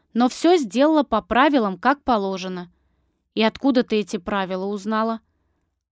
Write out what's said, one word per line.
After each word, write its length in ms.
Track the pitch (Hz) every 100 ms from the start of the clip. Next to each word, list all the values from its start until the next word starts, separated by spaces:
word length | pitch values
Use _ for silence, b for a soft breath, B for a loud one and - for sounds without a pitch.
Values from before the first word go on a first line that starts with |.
| _
но 140 | 226 247
всё 300 | - 320 359
сделала 460 | 226 226 294 311
по 180 | - 214
правилам, 560 | - 226 302 285 208 185
как 260 | 240 285
положено». 680 | - 226 196 190 185 180 180 _ _ _ _ _ _
«И 60 | -
откуда 420 | 220 - 269 247
ты 140 | 233 214
эти 200 | 202 208
правила 480 | 175 202 185 185
узнала?» 560 | 196 208 196 220 226 226 _ _ _ _ _ _ _